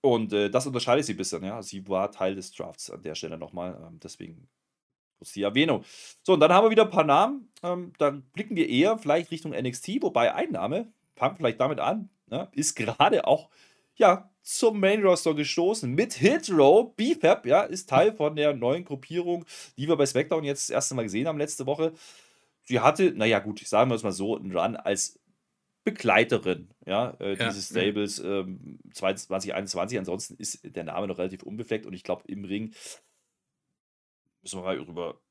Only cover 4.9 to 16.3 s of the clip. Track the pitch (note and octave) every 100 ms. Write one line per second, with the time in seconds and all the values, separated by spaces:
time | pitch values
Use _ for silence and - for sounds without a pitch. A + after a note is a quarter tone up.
4.9 | _ _ _ - - G2+ A2+ D#3+ A#2+ -
5.9 | - - - - F3+ D#3 F3+ A3+ A3 G#3+
6.9 | F#3 D#3 C#3+ A3 C#4 A#3 - F3 F3+ F3
7.9 | _ D3 C#3+ C3 - G#3 D#3+ - B2 F3+
8.9 | A3+ D3+ D#3 E3 D#3+ D#3+ G2+ B2+ B2+ -
9.9 | A3+ - A#2+ A#2 - E4+ - - E3+ A3+
10.9 | _ _ _ C3+ - C#3+ A2 C3 D3 F2+
11.9 | G#3+ F#3+ _ _ B2+ G3 - D3+ - A2+
12.9 | A2+ E3 - - C#3 - _ _ _ _
13.9 | _ G#3+ F#3+ - _ - - A#3 G#3 F#3+
14.9 | G#3+ G3 F3 E3 D3+ D3 - F3 A3 B2
15.9 | C#3 A#3 C3+ E3+